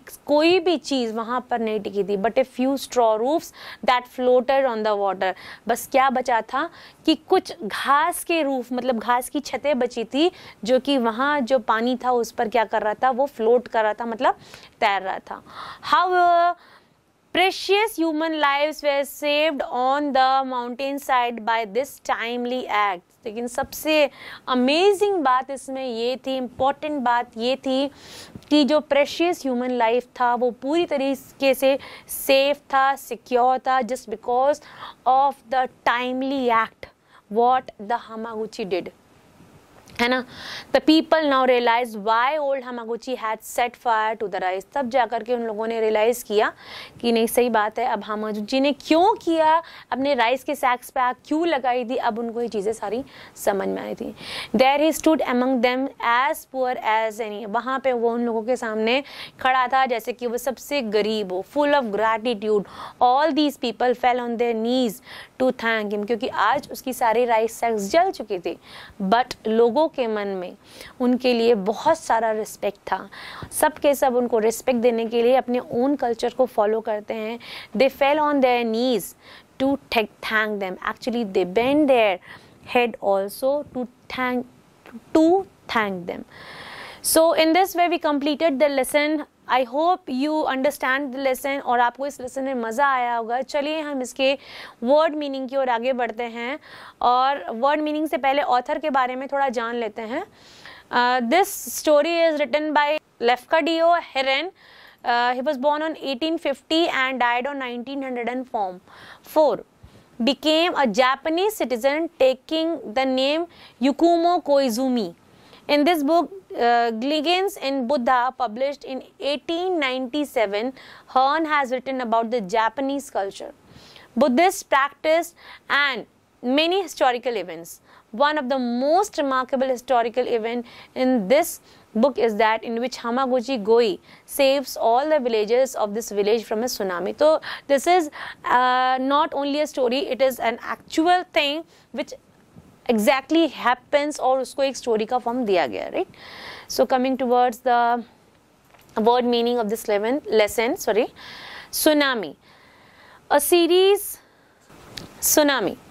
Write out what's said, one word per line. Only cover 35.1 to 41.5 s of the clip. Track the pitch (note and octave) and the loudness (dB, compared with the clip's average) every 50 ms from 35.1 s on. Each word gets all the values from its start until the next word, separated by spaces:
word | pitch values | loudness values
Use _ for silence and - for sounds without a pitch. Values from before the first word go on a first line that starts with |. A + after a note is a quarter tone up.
| B3+ C4+ C#4 C#4 B3 _ _ A3+ | 2 4 4 2 0 _ _ -4
the | C4+ B3+ B3+ B3 - _ - C4+ | -2 -2 -2 -2 -4 _ -2 0
timely | A#3 A#3+ B3 B3 B3+ B3+ C4+ C4+ C#4+ C4+ B3+ A#3+ A3+ A3+ | 0 0 -2 -4 -4 -4 -4 -2 -2 0 0 2 2 2
act | A3+ - _ - - - _ _ _ _ _ - _ - G3+ | 0 -2 _ -20 -20 -20 _ _ _ _ _ -20 _ -4 0
what | A3+ A#3 B3 B3+ C4 B3+ - - - G#3 G#3 | 2 4 4 4 2 0 -6 -16 -14 -8 -6
the | A#3+ A3+ - | -6 -6 -6
Hamaguchi | - A3+ A3 A3 A#3 A3+ G#3+ A3 G#3+ - - A3+ F3+ | -10 -12 -12 -10 -10 -8 -8 -8 -8 -8 -10 -6 -4
did, | F#3+ F3 E3+ F3+ - _ _ _ _ _ _ _ _ _ - - - - _ _ _ - - - - - | -4 -4 -6 -8 -16 _ _ _ _ _ _ _ _ _ -20 -20 -20 -20 _ _ _ -20 -20 -18 -4 -2
है | A#3 | 0
ना? | A#3+ B3+ B3+ B3 - - - - - - - - - | 0 0 -2 -4 -8 -16 -18 -16 -14 -14 -16 -12 0
The | - C4 | 0 2
people | - - D#4 D#4+ - - E4 D#4+ D#4 C#4+ | 4 6 4 4 4 4 2 2 4 2
now | C4+ C4 C4 | 2 2 4
realized | B3+ | 4